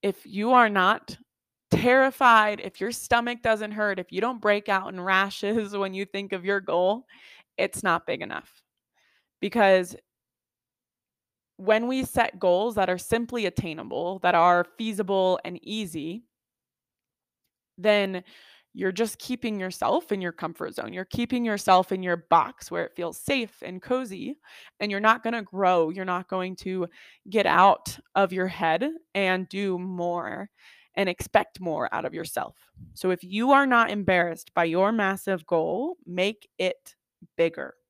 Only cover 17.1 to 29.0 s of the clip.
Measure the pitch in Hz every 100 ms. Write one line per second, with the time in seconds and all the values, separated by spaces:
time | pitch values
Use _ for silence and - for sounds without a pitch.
17.1 | _ _ _ _ _ _ - 196 208 196
18.1 | 185 185 - - _ _ - 190 185 226
19.1 | - - 254 233 208 185 - - 311 349
20.1 | 202 180 - 160 165 165 - 110 180 190
21.1 | - 233 247 233 208 - 185 185 190 185
22.1 | 175 - 165 - - - 175 165 - 170
23.1 | - - 277 226 _ - 185 - 254 247
24.1 | 190 - 294 _ - - _ 208 196 214
25.1 | 233 226 233 196 185 190 180 160 185 190
26.1 | 180 185 190 185 185 185 185 170 - -
27.1 | _ - 208 190 170 190 - - - _
28.1 | - 190 185 185 180 165 165 277 330